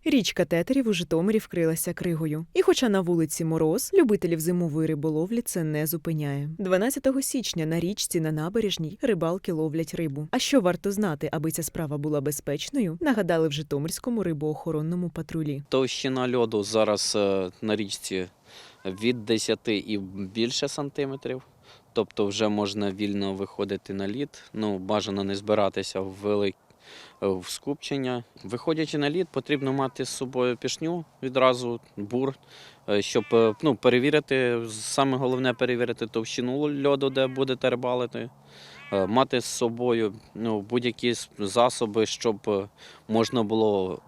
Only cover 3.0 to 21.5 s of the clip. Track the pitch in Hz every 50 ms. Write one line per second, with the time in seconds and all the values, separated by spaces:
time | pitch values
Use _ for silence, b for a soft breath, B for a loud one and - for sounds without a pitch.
3 | 180 175 175 165 160 151 - - 165 160 160 160 160 156 165 254 - - - 392
4 | 330 220 214 - - 170 170 160 156 175 180 175 175 165 143 160 160 156 156 147
5 | 160 160 151 156 165 190 233 233 233 - - 180 160 156 151 151 156 156 175 160
6 | - 165 160 151 151 143 139 143 143 151 160 165 202 185 185 185 208 262 277 277
7 | - 269 262 269 269 - - 262 208 - - 170 156 156 160 170 165 180 214 -
8 | - - - 170 160 156 156 151 156 175 208 233 214 196 - - 160 151 185 -
9 | - 254 208 165 170 165 175 190 - - 175 156 160 156 143 165 165 - - 185
10 | 170 151 135 143 151 156 - 254 - - 285 262 185 180 175 - - 196 202 196
11 | 208 185 151 143 - 147 - 160 147 160 160 - 160 - - - 165 139 147 147
12 | 143 151 151 147 139 147 147 - - - 139 143 - - - 285 220 170 156 175
13 | 349 294 254 214 190 170 175 165 160 160 147 151 151 - 147 139 143 165 - -
14 | - 254 240 226 185 175 160 143 156 151 151 - - 170 160 151 151 160 175 175
15 | 175 170 - 170 156 - - 165 156 147 143 139 143 _ - 131 135 120 - -
16 | - 135 131 127 127 127 123 123 117 113 117 104 101 104 110 110 110 104 104 101
17 | - - - 104 101 98 98 98 92 90 - - - 107 107 107 107 95 - -
18 | - - 95 92 92 90 _ _ B B B B B B B B - 95 92 95
19 | 107 120 123 120 104 107 113 107 - - 113 - _ 123 107 98 - 98 107 101
20 | 98 92 95 98 101 92 98 113 113 120 131 - 147 139 - - 139 139 _ -
21 | 143 135 135 139 - 123 127 131 - -